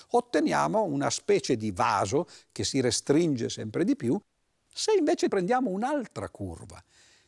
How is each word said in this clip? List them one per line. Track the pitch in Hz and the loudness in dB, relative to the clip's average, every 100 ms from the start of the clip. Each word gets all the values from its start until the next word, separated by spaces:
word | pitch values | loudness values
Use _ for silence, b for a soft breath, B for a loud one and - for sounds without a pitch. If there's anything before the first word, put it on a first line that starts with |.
| B | B
otteniamo | 240 - 302 302 143 151 196 | -2 0 0 2 2 0 0
una | 202 143 135 | 0 0 -2
specie | - - 202 - 123 | -2 0 0 2 -2
di | 107 | -2
vaso | 92 113 104 101 135 175 B B | 0 2 2 2 0 -4 B B
che | - | -6
si | 101 135 | -2 0
restringe | 123 - - 143 170 131 113 | 0 0 2 2 2 0 -4
sempre | 107 110 131 | -6 -8 -2
di | 185 277 | 0 0
più. | 117 180 - _ _ _ _ | 0 -2 -4 _ _ _ _
Se | - - 427 | -6 0 2
invece | 302 349 339 | 2 2 0
prendiamo | 196 180 254 254 | 0 2 0 0
un'altra | 185 247 294 233 - 98 | -2 -2 -2 -4 -8 -10
curva | - 98 82 - - - b b b | -8 -10 -10 -16 -20 -20 b b b